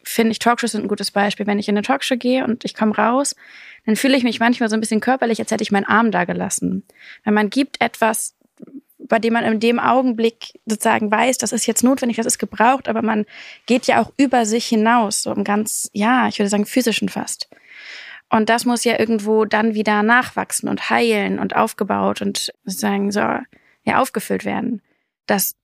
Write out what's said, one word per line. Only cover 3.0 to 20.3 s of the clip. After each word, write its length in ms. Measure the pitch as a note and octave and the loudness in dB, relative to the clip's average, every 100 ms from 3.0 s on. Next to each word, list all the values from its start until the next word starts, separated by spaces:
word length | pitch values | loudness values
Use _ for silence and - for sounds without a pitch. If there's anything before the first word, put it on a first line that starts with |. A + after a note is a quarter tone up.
| G#3+ B3+ C#4+ - - - - - - | 2 2 -2 -6 -16 -20 -20 -8 -2
dann 100 | G#3+ | 2
fühle 220 | C4+ C4+ | 4 2
ich 40 | |
mich 160 | A#3+ G#3+ | 2 2
manchmal 300 | A#3 A#3+ A3+ | 0 2 0
so 80 | A3 | 0
ein 40 | |
bisschen 200 | G#3+ G#3+ | 0 0
körperlich, 400 | A3+ C4 A#3 A3 | 0 0 0 -2
als 100 | A3 | -2
hätte 120 | A3 | -2
ich 100 | G#3+ | 0
meinen 140 | G3+ - | 0 2
Arm 240 | G#3+ A#3 | 4 4
da 160 | F#3 F3+ | 2 0
gelassen. 560 | F3+ F#3 - F3+ F#3 - _ - - | -2 -4 -2 -2 -4 -8 _ -20 -8
Weil 80 | - | 0
man 160 | G#3 G#3 | 2 2
gibt 320 | B3+ C#4 - | 0 -2 -2
etwas, 540 | A#3 - A3 A3 - _ _ - - C#4 _ _ | -4 0 0 0 -6 _ _ -20 -20 -20 _ _
bei 200 | - A3+ | -2 0
dem 140 | A3+ | 2
man 120 | A#3 | 0
in 160 | A3+ A3 | 0 0
dem 180 | A#3 A#3+ | 2 0
Augenblick 840 | - B3 B3+ A3 A3+ - - - - | 2 2 2 0 -2 -2 -20 -12 -6
sozusagen 440 | G#3+ A3+ A3 G#3+ | -2 0 0 2
weiß, 280 | G#3+ A#3+ B3+ | 2 2 0
das 140 | A3 | -2
ist 120 | A#3 | -2
jetzt 180 | - A3+ | -2 2
notwendig, 360 | B3 C4+ B3 A3+ | 2 2 0 -2
das 80 | A3+ | -2
ist 120 | - | -2
gebraucht, 480 | G#3+ G3+ A3 C4+ B3+ | -4 2 4 2 0
aber 140 | A3+ | -2
man 240 | A3 G#3+ G#3 - - - | 0 0 -2 -8 -20 -10
geht 220 | - B3 - | 0 0 2
ja 160 | A3+ | 2
auch 100 | A3 - | 2 2
über 260 | C#4 B3 | 2 2
sich 220 | A3 A3+ - | 2 -2 0
hinaus, 560 | A3+ G#3+ A#3+ G#3 A3 | 2 4 4 2 -2
so 100 | G#3+ | -4
im 100 | G#3 | -4
ganz, 460 | G3+ G#3 G#3+ - - | 0 0 -2 -6 -6
ja, 340 | G3+ G#3 B3+ G#3+ | -2 2 2 2
ich 100 | - | 0
würde 120 | G3+ | 0
sagen, 160 | G#3 G#3 | 0 0
physischen 420 | - A#3+ G3+ G3 | 0 0 0 -2
fast. 400 | - - - - - - - - - - - - | -6 -8 -8 -12 -18 -20 -20 -20 -18 -18 -16 -2
Und 220 | A3+ G#3+ | 0 2
das 160 | A#3 B3 | 2 2
muss 180 | A#3+ | 0
ja 140 | A#3+ A3+ | 0 0
irgendwo 480 | A3 A3+ G3+ A3 G#3+ | 0 0 2 2 2
dann 260 | G#3+ A3+ | 2 2
wieder 300 | G#3+ G#3+ G#3 | 0 0 2
nachwachsen 680 | G#3+ A#3+ B3+ | 4 2 2